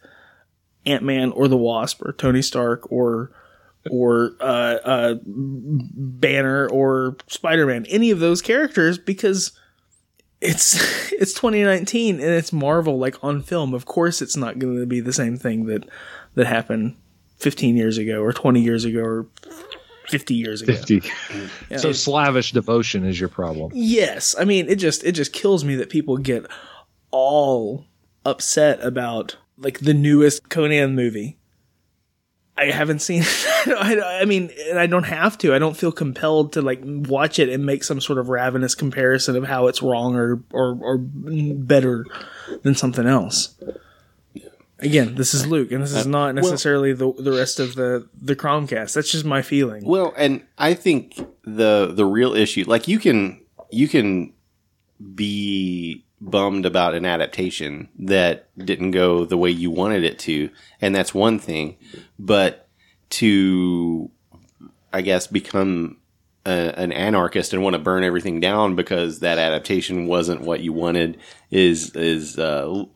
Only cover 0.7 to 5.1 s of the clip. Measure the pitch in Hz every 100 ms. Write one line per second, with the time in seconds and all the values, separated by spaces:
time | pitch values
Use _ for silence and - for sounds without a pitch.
0.7 | _ - 143 135 131 127 117 135 127 117
1.7 | 113 123 - - - 135 127 135 127 120
2.7 | 117 - 123 120 113 127 - _ _ _
3.7 | _ - 127 120 117 117 - 131 120 120
4.7 | 117 123 127 117